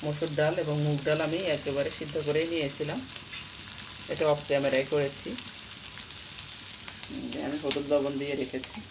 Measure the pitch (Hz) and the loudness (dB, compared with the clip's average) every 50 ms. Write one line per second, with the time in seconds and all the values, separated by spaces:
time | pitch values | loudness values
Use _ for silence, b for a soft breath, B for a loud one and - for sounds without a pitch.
0 | - 151 147 147 160 160 151 147 151 156 170 185 165 151 147 151 147 151 147 143 | 0 0 0 0 0 0 2 4 4 4 4 4 2 2 2 2 4 4 4 2
1 | 131 156 151 156 160 151 156 175 196 180 202 165 - 156 139 139 143 123 - - | 4 4 4 4 4 2 2 2 2 2 0 0 0 0 2 2 2 0 0 -4
2 | 160 151 147 165 143 143 147 151 160 165 170 165 151 139 139 - 156 147 160 254 | -6 -2 -2 -2 2 2 4 4 4 2 2 0 0 0 0 -2 -2 -2 -2 -4
3 | 127 - - - - - - - - - - - - - - - - - - - | -4 -6 -8 -8 -8 -8 -8 -8 -8 -8 -8 -8 -8 -8 -8 -8 -8 -8 -8 -8
4 | - - 175 151 165 151 147 147 - - 147 139 139 139 131 131 135 135 - 147 | -4 -4 0 2 4 4 4 4 4 2 2 4 4 4 4 4 2 4 4 4
5 | 143 139 139 - - - - 247 - - - - - - - - - - - - | 4 2 0 -4 -6 -6 -6 -6 -6 -8 -8 -8 -8 -8 -8 -8 -8 -8 -8 -8
6 | - - - - - - - - - - - - - - - - - - - - | -8 -8 -8 -10 -8 -8 -8 -8 -8 -8 -8 -8 -8 -10 -10 -6 -6 -6 -6 -4
7 | - - - 131 127 127 120 143 151 135 143 151 151 143 135 143 139 139 147 147 | -6 -4 -4 -4 -4 -4 -2 -2 -2 -2 -2 0 0 0 0 0 2 4 4 4
8 | 139 139 143 135 139 143 143 135 131 131 - 131 131 - - - - - | 4 4 0 0 0 0 0 -2 -2 -2 -2 -4 -4 -4 -8 -8 -10 -10